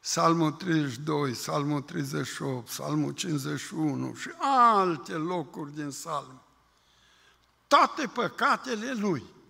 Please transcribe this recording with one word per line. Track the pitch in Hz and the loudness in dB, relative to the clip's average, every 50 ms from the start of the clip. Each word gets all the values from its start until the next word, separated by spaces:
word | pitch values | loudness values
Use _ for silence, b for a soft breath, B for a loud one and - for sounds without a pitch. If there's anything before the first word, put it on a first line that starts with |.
Psalmul | _ - - - 170 165 165 170 160 156 156 | _ -4 0 2 4 4 6 6 4 2 2
treizeci | 160 - 190 165 160 151 139 123 | -2 -2 2 2 2 2 2 -2
și | 113 | -6
doi, | 147 156 156 147 147 135 117 | -4 -2 0 0 0 0 -2
Psalmul | 110 - - 156 151 143 143 151 147 | -4 -4 -2 -2 0 0 0 0 -2
treizeci | 131 143 - 175 147 135 147 151 139 | -2 -4 -4 -4 -4 -2 -2 -4 -4
și | 123 - - 160 | -4 -6 -6 -4
opt, | 143 135 127 117 - | -4 -4 -4 -6 -8
Psalmul | - - 135 147 147 151 147 139 139 | -10 -8 -6 -2 0 0 0 -2 -2
cincizeci | - - 185 160 147 135 147 147 139 | -6 -4 -2 -2 -2 -2 -4 -6 -6
și | - - 202 | -8 -8 -4
unu | 170 160 151 135 127 131 127 113 | -2 -2 0 0 -2 -4 -6 -6
și | - - - 349 - | -8 -10 -12 -8 -4
alte | 339 - 277 254 240 233 226 196 190 180 170 147 - - 190 | 0 2 4 6 6 6 6 6 4 4 2 -2 -6 -8 -6
locuri | 165 151 170 180 180 156 131 - - 160 143 143 | -4 -4 -2 -2 -4 -4 -6 -10 -12 -12 -10 -10
din | 151 147 143 | -8 -8 -8
salmi. | 135 - - 165 160 143 135 127 131 131 - _ _ _ _ _ b b b b b b b b b b b b b b b b _ _ _ | -8 -10 -8 -6 -6 -6 -6 -8 -18 -20 -20 _ _ _ _ _ b b b b b b b b b b b b b b b b _ _ _
Toate | _ - 302 320 254 - - 302 | _ 6 8 8 6 2 -2 -6
păcatele | 208 - - 226 165 - - 233 277 254 214 - 269 247 214 208 - 269 | -6 -4 -4 -4 -4 -2 0 2 2 2 2 0 -6 -6 -4 -4 -6 -4
lui. | 226 202 208 180 135 - - - - - _ | -2 0 0 0 -2 -4 -10 -20 -20 -20 _